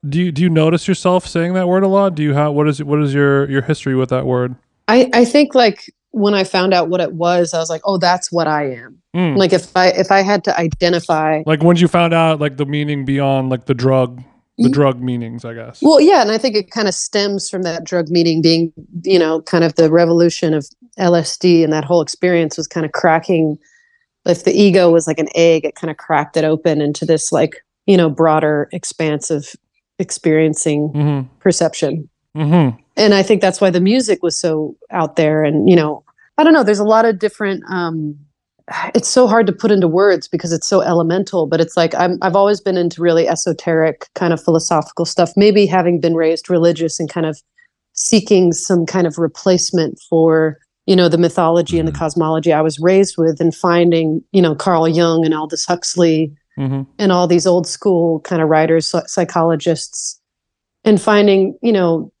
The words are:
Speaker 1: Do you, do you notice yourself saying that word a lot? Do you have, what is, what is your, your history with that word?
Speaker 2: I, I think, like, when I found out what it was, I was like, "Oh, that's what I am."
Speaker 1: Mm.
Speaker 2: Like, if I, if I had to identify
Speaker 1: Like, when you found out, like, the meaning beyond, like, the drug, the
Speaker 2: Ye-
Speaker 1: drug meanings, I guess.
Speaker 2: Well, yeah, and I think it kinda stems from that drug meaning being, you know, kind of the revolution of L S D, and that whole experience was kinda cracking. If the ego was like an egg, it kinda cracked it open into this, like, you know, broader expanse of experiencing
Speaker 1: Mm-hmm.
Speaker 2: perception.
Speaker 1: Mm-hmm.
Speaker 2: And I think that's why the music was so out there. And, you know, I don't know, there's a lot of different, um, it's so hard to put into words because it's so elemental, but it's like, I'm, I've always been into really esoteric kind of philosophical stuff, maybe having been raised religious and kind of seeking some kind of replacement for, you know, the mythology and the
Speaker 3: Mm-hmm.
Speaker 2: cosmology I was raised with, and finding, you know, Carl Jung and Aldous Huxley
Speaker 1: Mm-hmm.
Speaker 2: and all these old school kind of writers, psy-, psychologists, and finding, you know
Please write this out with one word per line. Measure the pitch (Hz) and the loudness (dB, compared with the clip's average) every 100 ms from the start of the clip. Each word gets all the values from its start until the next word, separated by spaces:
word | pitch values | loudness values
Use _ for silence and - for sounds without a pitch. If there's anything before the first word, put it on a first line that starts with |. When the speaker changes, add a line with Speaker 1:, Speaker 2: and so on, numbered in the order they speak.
| 147 | -4
Speaker 1:
Do | 147 | -4
you, | 180 | -2
do | 143 | 0
you | 180 | 0
notice | 160 156 170 - | 2 0 0 -2
yourself | 185 185 180 - | -2 0 0 -2
saying | 170 170 185 | -6 -4 -2
that | 180 | 0
word | 185 | 0
a | 196 | 2
lot? | 196 196 160 | 2 0 0
Do | |
you | 151 | -2
have, | 143 151 | 0 0
what | 147 151 | 0 0
is, | 139 | -2
what | 147 147 | -2 -2
is | 147 | 0
your, | 139 143 139 143 | 0 2 2 0
your | 135 | -2
history | 131 156 - 127 | -2 -4 -2 -2
with | 131 | -2
that | 127 131 | -2 -2
word? | 127 123 127 _ _ - | -2 -4 -8 _ _ 0
Speaker 2:
I, | 226 254 | 2 4
I | 240 240 | 2 4
think, | 285 294 262 | 4 2 2
like, | 233 202 - _ _ | 2 0 -14 _ _
when | 254 202 | -2 0
I | 202 190 | 0 -2
found | 190 185 | -2 0
out | 185 165 | 0 0
what | 180 | -2
it | 170 | -4
was, | 170 175 175 170 | -2 -2 0 -2
I | 170 | -4
was | 165 | -6
like, | 160 | -6
"Oh, | 202 190 | -4 -2
that's | 175 180 - | 0 0 -2
what | 170 160 | -4 -2
I | 151 143 | -2 -4
am." | 123 120 - _ 170 | -8 -16 -20 _ -4
Speaker 1:
Mm. | 180 147 | -2 2
Speaker 2:
Like, | 190 | 2
if | 180 - 185 | 0 -2 0
I, | 180 | 2
if | 180 185 | 2 2
I | 196 | 2
had | 190 202 - | 2 0 -2
to | - | -2
identify | 165 - 175 170 - 160 156 156 156 | -4 -2 -2 -2 -2 -2 0 -2 -2
Speaker 1:
Like, | 156 | 2
when | 165 175 | 2 4
you | 175 | 2
found | 175 170 | 2 0
out, | 165 165 156 | 2 0 0
like, | 147 135 | -4 -4
the | 143 | -6
meaning | 147 147 147 135 | -4 -4 -6 -4
beyond, | 139 139 135 131 | -2 0 -2 -2
like, | 127 - | -6 -4
the | 127 | -2
drug, | 127 131 123 123 - _ _ - | 2 2 0 -6 -20 _ _ -2
the | |
Speaker 2:
Ye- | 240 | 0
Speaker 1:
drug | 262 143 123 | 2 0 0
meanings, | 127 123 117 117 117 | -6 -6 -8 -12 -14
I | |
guess. | 117 117 - | -14 -16 -2
Speaker 2:
Well, | 285 302 | 4 6
yeah, | 302 381 | 6 4
and | 214 | 2
I | 220 | 0
think | 262 214 | -2 -4
it | 196 | -6
kinda | - 208 | -4 -4
stems | - - 208 202 202 - | -4 -4 -4 -2 -4 -6
from | 190 | -6
that | 180 165 | -6 -8
drug | 165 180 160 | -6 -4 -2
meaning | 175 170 160 | 0 2 2
being, | 165 165 165 160 - 170 | 2 2 -2 -6 -16 -12
you | 170 190 | 0 2
know, | 160 160 | 2 -2
kind | 160 175 | -2 0
of | 165 156 | 0 2
the | 160 | 2
revolution | 165 170 170 170 - 170 156 | 4 4 4 2 0 -2 -2
of | 139 _ _ - | -6 _ _ -4
L | 180 175 | 2 2
S | 156 - | 0 -2
D, | 185 170 | 2 4
and | 160 | 2
that | 156 151 | -2 0
whole | 175 | 0
experience | 147 - 180 175 160 - | 0 -4 -2 0 -2 -6
was | 156 | -10
kinda | - 165 | -8 -8
cracking. | - 175 160 165 175 160 151 _ _ _ _ _ _ - | -2 0 0 0 0 0 -4 _ _ _ _ _ _ -4
If | 170 - | -2 0
the | |
ego | - 202 185 175 | 2 4 4 4
was | 165 160 | 2 0
like | 151 | -4
an | 156 - | -4 2
egg, | 170 160 147 | 2 2 -2
it | - | -8
kinda | 160 | -10
cracked | 156 - 156 151 165 | -12 -4 -4 -2 -2
it | 156 | 0
open | 156 165 151 | 0 0 0
into | 147 147 160 | -2 -4 -2
this, | 160 - | -2 0
like, | - 156 - _ _ - | -2 -2 -4 _ _ 0
you | 190 | 2
know, | 165 | 2
broader | 139 165 156 151 151 147 | 2 2 2 0 -2 -4
expanse | 175 - - 160 147 - | -8 -12 -6 -4 -4 -4
of | 156 143 - _ _ _ _ | -6 -8 -20 _ _ _ _
experiencing | 156 - 170 156 160 151 - 147 151 147 | -10 -4 0 2 2 0 -4 -2 -4 -2
Speaker 1:
Mm-hmm. | 147 143 131 _ | -2 -2 -6 _
Speaker 2:
perception. | 196 170 160 - 147 160 147 _ _ 156 | -4 0 -2 -2 -6 -6 -10 _ _ -6
Speaker 1:
Mm-hmm. | 151 175 143 117 _ - | 0 2 2 -2 _ 0
Speaker 2:
And | 208 | 2
I | 202 | 2
think | 190 208 | 2 2
that's | 185 185 | 0 0
why | 190 | 0
the | 180 | 2
music | 185 247 220 196 | 2 0 0 -2
was | 175 - | -2 -2
so | 170 156 156 - _ | -4 -2 -6 -10 _
out | - 156 - | -6 -4 0
there. | 156 156 | 0 2
And, | 151 151 139 | 0 2 4
you | 175 | 4
know, | 151 147 _ _ _ - | 4 -6 _ _ _ 0
I | |
don't | 311 | 4
know, | 311 | 4
there's | 208 208 | 4 0
a | 208 | 2
lot | 220 233 | 2 2
of | 196 | 0
different, | 214 - 202 190 - | -4 -4 -6 -6 -8
um, | 185 175 165 151 147 _ _ _ _ - - - | -6 -6 -6 -8 -10 _ _ _ _ -14 -12 -4
it's | 240 - | -4 0
so | - 247 | 2 4
hard | 226 202 | 2 0
to | |
put | 180 190 | -2 0
into | 202 180 | 2 2
words | 165 202 175 - | 2 2 0 -2
because | 170 170 | -8 -6
it's | 165 - | -6 0
so | 196 | 0
elemental, | - 170 170 180 196 190 156 | 2 0 0 -2 -2 -4 -2
but | 160 | 0
it's | 165 - | -2 0
like, | 165 - | -2 0
I'm, | 180 180 | -2 -2
I've | 190 180 | -2 2
always | 196 208 | 2 0
been | 202 185 | -2 -2
into | 175 165 | -2 -2
really | 170 165 165 | 0 2 0
esoteric | 170 - 165 - 160 160 160 - - | -2 -4 -4 -2 0 0 -2 -14 -6
kind | 175 | -2
of | 160 | -2
philosophical | - 165 - 160 151 - 170 | 0 0 0 -2 -2 -6 -6
stuff, | - 170 196 | -2 -2 2
maybe | 208 208 196 | 4 4 2
having | 185 175 175 | 2 0 0
been | 170 165 | 0 0
raised | 160 160 - | 0 -2 -2
religious | 180 170 170 165 - | 2 2 0 -4 -4
and | 156 | -8
kind | - 160 | -4 -6
of | 151 _ _ _ _ _ | -6 _ _ _ _ _
seeking | - - 220 208 202 180 | -8 0 0 4 4 4
some | 165 - 185 165 | 0 -2 -2 0
kind | 190 180 | -2 -2
of | 151 | -2
replacement | 165 - - 180 - 180 165 - - | -6 -2 0 0 0 -2 -2 -6 -4
for, | 165 160 160 160 147 _ _ - | 0 2 2 0 -4 _ _ 0
you | 185 | 2
know, | 175 | 4
the | 165 | 2
mythology | 170 180 165 170 170 170 | 0 0 0 0 0 -2
and | 160 | -4
the | |
Speaker 3:
Mm-hmm. | 147 | -4
Speaker 2:
cosmology | 160 160 160 160 165 | -6 -2 -2 -2 0
I | 156 | 0
was | 160 147 | 0 0
raised | 165 190 196 - | 0 2 0 0
with, | 165 156 | -2 0
and | 165 160 | -2 0
finding, | 180 170 175 165 160 160 - | 0 2 2 2 0 -4 -2
you | 196 | 0
know, | 170 147 | 2 0
Carl | - 170 165 | 0 2 2
Jung | 160 170 165 160 | 2 2 2 0
and | |
Aldous | 156 156 160 - | -2 -6 -8 -4
Huxley | 175 - 175 170 160 156 147 _ - | -4 -4 0 2 2 -2 -8 _ -8
Speaker 1:
Mm-hmm. | 135 135 135 _ | -6 -6 -8 _
Speaker 2:
and | 202 | 0
all | 180 175 | 2 2
these | 175 185 | 2 2
old | 180 170 | 0 -2
school | - 208 180 170 160 | -6 -2 0 0 -2
kind | - 170 | -4 -4
of | 156 | 0
writers, | 156 160 165 156 | 2 2 0 0
psy-, | 175 - | -6 -6
psychologists, | - 165 175 165 160 175 160 - - - - _ _ _ _ _ _ | -6 -4 -2 0 -2 -2 -4 -6 -12 -12 -14 _ _ _ _ _ _
and | - 208 | 0 2
finding, | - 208 208 190 190 - | 2 2 4 2 0 -2
you | 233 | -2
know | 208 180 165 - _ | 0 0 -2 -6 _